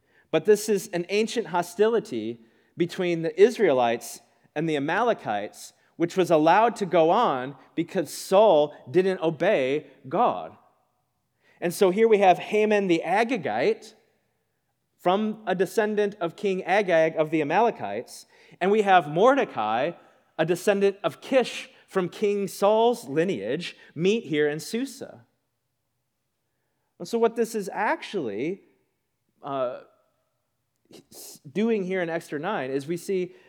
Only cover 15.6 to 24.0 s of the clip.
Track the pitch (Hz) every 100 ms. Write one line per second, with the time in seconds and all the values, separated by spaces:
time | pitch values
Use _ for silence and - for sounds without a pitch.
15.6 | 175 - 214 208 208 202 170 - 202 185
16.6 | 170 196 190 165 160 156 156 156 143 175
17.6 | 233 - 107 104 123 - - _ _ -
18.6 | 190 220 196 185 147 156 233 277 208 123
19.6 | 107 113 156 170 _ _ _ - 160 175
20.6 | - 202 196 196 165 - - 269 233 -
21.6 | - _ _ 190 180 - 208 202 190 -
22.6 | 202 220 233 240 - 139 180 135 101 151
23.6 | 170 - - 135